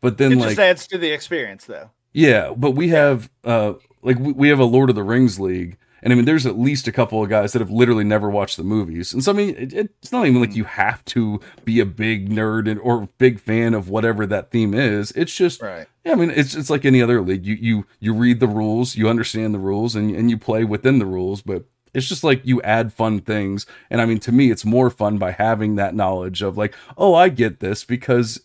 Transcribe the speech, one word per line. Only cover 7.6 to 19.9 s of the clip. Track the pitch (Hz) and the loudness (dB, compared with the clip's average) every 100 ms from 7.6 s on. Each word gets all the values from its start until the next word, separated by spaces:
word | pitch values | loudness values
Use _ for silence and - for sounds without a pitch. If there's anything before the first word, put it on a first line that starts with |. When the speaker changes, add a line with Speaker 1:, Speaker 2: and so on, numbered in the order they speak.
Speaker 1:
have | 104 | -2
literally | 110 120 113 | 2 2 4
never | 104 107 104 | 2 0 0
watched | 101 98 - | -2 -4 -6
the | |
movies. | 92 110 92 82 90 | -4 -2 -4 -8 -8
And | 123 | -4
so, | 135 | 0
I | |
mean, | 202 202 - | 0 0 -4
it, | 131 | -8
it's | 156 208 _ - | -6 -6 _ -8
not | 247 190 | -2 2
even | 123 | 2
like | 117 | 2
Speaker 2:
Mm. | 104 | -2
Speaker 1:
you | |
have | 104 - 101 - - | -6 -4 -4 -4 -6
to | - 110 104 - - | -4 -4 -4 -10 -14
be | - 117 | -2 0
a | 101 | 0
big | 87 107 107 98 | -2 -4 -4 -4
nerd | 107 110 110 107 | -2 -2 -2 -2
and, | 107 | -4
or | 117 120 101 _ | -2 -2 -4 _
big | 127 110 | 2 2
fan | - 110 117 | -4 -2 0
of | 110 92 | -2 -2
whatever | 104 113 107 104 | -2 0 -2 -2
that | 101 - | -4 -2
theme | 120 110 | -2 0
is. | 104 135 104 104 | 0 0 0 -4
It's | - 170 | -4 -6
just, | - 180 135 | 0 -2 -2
Speaker 2:
Right. | 110 87 80 _ | -12 -14 -16 _
Speaker 1:
yeah, | 330 | -2
I | |
mean, | 320 170 | 0 2
it's, | 147 135 | 0 -2
it's | 143 139 | -4 -4
like | 147 | 0
any | 139 131 | 4 4
other | 117 120 | 4 2
league. | 92 95 | 0 -4
You, | 90 107 | -4 -4
you, | 113 110 98 _ | -2 -2 -4 _
you | 107 | -4
read | 110 120 120 | 0 2 2
the | 117 | 2
rules, | 107 107 110 123 - | 0 -2 -2 -2 0
you | 107 | 0
understand | 117 110 110 110 | 0 -2 -4 -4
the | 104 | -4
rules, | 95 101 117 | -4 -2 -2